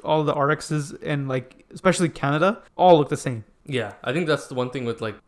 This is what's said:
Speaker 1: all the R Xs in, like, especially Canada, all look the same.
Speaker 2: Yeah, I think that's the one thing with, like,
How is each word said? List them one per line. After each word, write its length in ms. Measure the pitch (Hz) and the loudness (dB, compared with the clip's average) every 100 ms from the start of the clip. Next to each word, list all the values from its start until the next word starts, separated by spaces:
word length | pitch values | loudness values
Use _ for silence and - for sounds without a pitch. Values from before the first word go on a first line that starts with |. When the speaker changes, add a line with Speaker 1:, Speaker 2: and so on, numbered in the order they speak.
Speaker 1:
all 200 | - 156 | -2 0
the 80 | 147 | 0
R 140 | 147 139 | 0 0
Xs 520 | 151 - 151 143 - | 0 -2 -4 -4 -10
in, 260 | - 143 135 | -6 -4 -4
like, 360 | 131 123 - - | -6 -6 -18 -20
especially 360 | 175 185 175 170 | -2 0 2 0
Canada, 540 | - 143 151 180 226 - - | 0 -2 2 2 0 -8 4
all 220 | 185 165 | 8 8
look 100 | 143 | 6
the 80 | 147 | -2
same. 280 | - 117 - _ - | -6 -8 -12 _ -6
Speaker 2:
Yeah, 260 | 131 104 - | -6 -6 -8
I 100 | - | -4
think 140 | 143 151 | -2 0
that's 220 | 143 - | -2 -2
the 60 | |
one 160 | 127 123 | -6 -4
thing 140 | 135 | -4
with, 160 | 120 113 | -6 -4
like, 160 | 110 104 | -6 -6